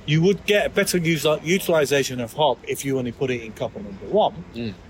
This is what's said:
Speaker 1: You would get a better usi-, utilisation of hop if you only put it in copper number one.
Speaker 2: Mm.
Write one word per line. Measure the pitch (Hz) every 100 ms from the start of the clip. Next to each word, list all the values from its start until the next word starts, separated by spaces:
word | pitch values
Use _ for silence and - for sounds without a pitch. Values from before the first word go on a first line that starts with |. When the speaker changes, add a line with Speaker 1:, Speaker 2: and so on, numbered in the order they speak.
| -
Speaker 1:
You | 156
would | 185 202 -
get | 202 139
a |
better | 202 196 180
usi-, | 165 156 151 151
utilisation | 151 190 - 160 135 139 131 127
of | 117
hop | - 151 117 -
if | 131
you | 139 131
only | 123
put | - 131
it | 123
in | 113
copper | - 120 -
number | - - -
one. | 202 180 156 -
Speaker 2:
Mm. | 120 117 92 -